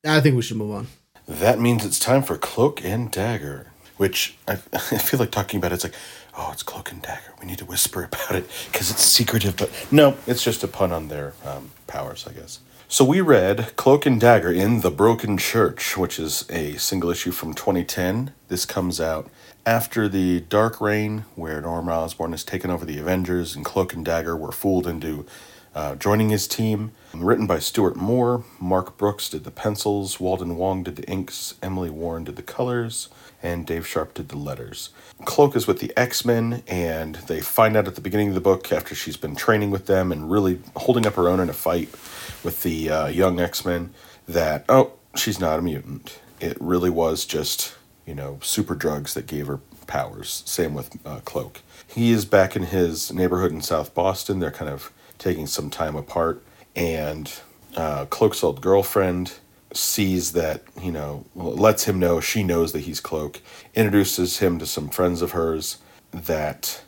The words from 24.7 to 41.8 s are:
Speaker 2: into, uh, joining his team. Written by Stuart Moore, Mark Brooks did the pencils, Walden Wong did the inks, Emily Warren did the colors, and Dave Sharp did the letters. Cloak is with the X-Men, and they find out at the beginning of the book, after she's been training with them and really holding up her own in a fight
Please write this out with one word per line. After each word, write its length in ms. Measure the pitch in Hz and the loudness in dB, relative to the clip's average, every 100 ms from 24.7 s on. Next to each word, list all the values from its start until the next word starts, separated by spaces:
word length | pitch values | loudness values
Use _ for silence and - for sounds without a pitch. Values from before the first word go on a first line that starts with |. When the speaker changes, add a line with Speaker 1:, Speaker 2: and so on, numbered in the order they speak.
| 92 87 | 2 0
Speaker 2:
into, 360 | 80 80 76 71 - - - - | -4 -6 -8 -10 -18 -20 -20 -14
uh, 200 | 78 76 | -8 -6
joining 360 | 69 98 107 107 | -2 2 4 4
his 180 | 104 - | 2 0
team. 420 | - 110 107 107 - - | 0 0 0 -2 -10 -16
Written 320 | 80 87 - 104 | -2 2 4 4
by 120 | 82 | 0
Stuart 340 | - - 95 - | 0 2 2 2
Moore, 480 | 95 123 120 123 - - | 0 2 2 0 -4 -8
Mark 360 | 90 92 92 - | 0 0 0 0
Brooks 320 | 101 101 - | 0 0 -6
did 160 | 78 | -8
the 60 | 76 | -10
pencils, 680 | - 110 101 107 101 95 - | -6 -4 -2 0 0 -2 -4
Walden 380 | 92 92 87 85 | -2 -2 -4 -2
Wong 260 | 92 92 | -2 -2
did 140 | 90 80 | -4 -10
the 120 | - | -6
inks, 460 | 95 90 - - - | -6 -6 -10 -12 -8
Emily 280 | 92 92 85 | -6 -4 -6
Warren 340 | 76 85 82 | -6 -6 -6
did 120 | 80 - | -8 -12
the 60 | |
colors, 640 | - - 123 123 117 113 - - - _ | -10 -4 -2 -2 -4 -6 -12 -18 -20 _
and 240 | 85 87 82 | -6 -6 -4
Dave 200 | 82 80 | -6 -4
Sharp 280 | 80 78 | -4 -4
did 140 | - 71 | -8 -10
the 60 | - | -8
letters. 500 | 71 - - - - - - - | -8 -10 -12 -14 -16 -18 -20 -12
Cloak 300 | - - 143 | -2 6 6
is 120 | 123 107 | 6 0
with 140 | 95 | 0
the 120 | - - | 0 0
X-Men, 640 | 123 - 120 117 117 120 - | 0 0 2 2 2 -4 -6
and 500 | 90 85 80 80 78 - | -4 -2 -2 -6 -10 -6
they 140 | 82 | -6
find 360 | - - 110 107 | -2 4 6 4
out 100 | 98 | 0
at 60 | - | -4
the 40 | |
beginning 280 | 98 104 101 | -2 0 2
of 60 | |
the 60 | 92 | 2
book, 320 | 95 92 - | 4 2 2
after 220 | 80 - | -4 -4
she's 220 | - - 73 | -10 -10 -8
been 180 | 78 71 | -8 -2
training 340 | - 110 104 | 2 2 2
with 160 | 98 - | -2 2
them 240 | 95 92 | 2 2
and 180 | 78 78 | -2 0
really 300 | 101 95 90 - - | 2 2 0 -6 -4
holding 280 | - 123 110 | 2 4 2
up 80 | |
her 140 | 92 87 | 2 2
own 120 | 92 | 4
in 80 | 87 | 0
a 20 | |
fight 360 | 76 - 85 | -2 0 0